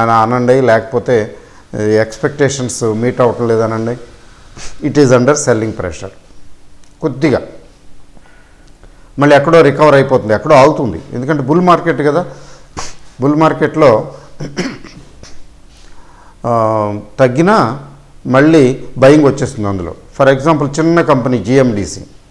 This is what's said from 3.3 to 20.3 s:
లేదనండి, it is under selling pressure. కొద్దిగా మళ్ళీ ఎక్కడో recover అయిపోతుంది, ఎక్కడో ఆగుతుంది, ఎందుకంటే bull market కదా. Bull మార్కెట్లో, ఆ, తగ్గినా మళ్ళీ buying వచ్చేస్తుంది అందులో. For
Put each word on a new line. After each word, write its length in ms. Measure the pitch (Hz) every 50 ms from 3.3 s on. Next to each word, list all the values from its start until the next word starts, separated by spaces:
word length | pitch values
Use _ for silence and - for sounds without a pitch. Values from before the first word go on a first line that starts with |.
| 107 - 120 113
లేదనండి, 440 | 113 110 113 110 113 110 113 117 123 120 - - - - - - - - - - - - - - - - - 143
it 80 | 117 147 143
is 60 | 123 127 127
under 180 | 123 135 151 147 -
selling 280 | 131 113 110 113 110 101 -
pressure. 340 | 90 90 82 - 98 95 - - _ - - - - - - - - - - - - - - _
కొద్దిగా 360 | 160 156 127 131 151 151 113 - - - - - - - - _ _ - - - - - - - - - - - - _ - _ - - - _ - - - - - - - 135
మళ్ళీ 140 | 143 147 143 139
ఎక్కడో 200 | 139 165 165 165 147 143
recover 280 | - - 156 151 139 139
అయిపోతుంది, 340 | 131 - 131 123 101 107 107 104
ఎక్కడో 160 | - 151 156 131
ఆగుతుంది, 360 | 135 156 151 - 143 107 82 - - - -
ఎందుకంటే 260 | 120 127 135 151 143 131 127
bull 120 | 156 180 180 175
market 320 | 170 165 165 170 147 131 139 147
కదా. 140 | 143 170 180 - - - - - - - - - - - - - - - - - - -
Bull 160 | 123 143 151 156
మార్కెట్లో, 460 | 160 156 147 143 151 139 - 151 156 131 110 107 - - - - - - - - 147 143 - - 180 269 - - - - - - - - - - - - - - - - - - - - - - - - - - - - - - - - - - - 120
ఆ, 40 | 120 113 110 110 110 107 104 104 104 104 - - - -
తగ్గినా 340 | 135 127 120 143 170 190 220 208 135 113 123 139 - - - - - - - - - 135 127
మళ్ళీ 280 | 135 143 156 165 160 131 127 135 - - - - 127
buying 240 | 131 135 151 156 147 135
వచ్చేస్తుంది 380 | - 143 131 - - 110 104 101
అందులో. 200 | 98 95 87 82 - - - - - -
For 80 | 135 135